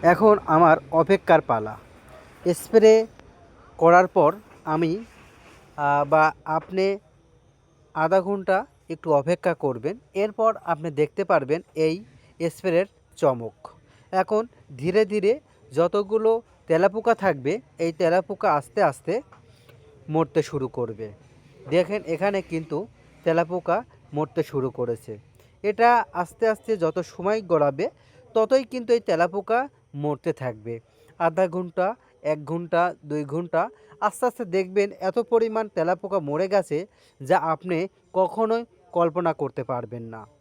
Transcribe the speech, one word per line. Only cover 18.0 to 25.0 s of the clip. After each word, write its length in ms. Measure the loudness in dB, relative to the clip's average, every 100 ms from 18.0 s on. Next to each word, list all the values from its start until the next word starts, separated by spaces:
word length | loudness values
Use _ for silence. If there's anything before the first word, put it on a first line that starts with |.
| 0 0 -2 -4 0
আস্তে 280 | 0 -2 0
আস্তে 400 | 0 0 -6 -6 -6 -20 _ _ _ -20 -20 -20 -6
মরতে 340 | -2 0 -2
শুরু 260 | -2 -6 -6
করবে। 440 | -6 -8 -8 -14 -14 -20 _ _ -20 -2
দেখেন 320 | 0 0 -4 -4
এখানে 360 | -2 0 -2
কিন্তু 440 | -4 -8 -6 -8 -8 _ _ _
তেলাপোকা 600 | -2 0 0 -4 -2 -4 -4 _ _
মরতে 280 | -6 -4 -4
শুরু 280 | -4 -4 -6
করেছে। 480 | -6 -6 -6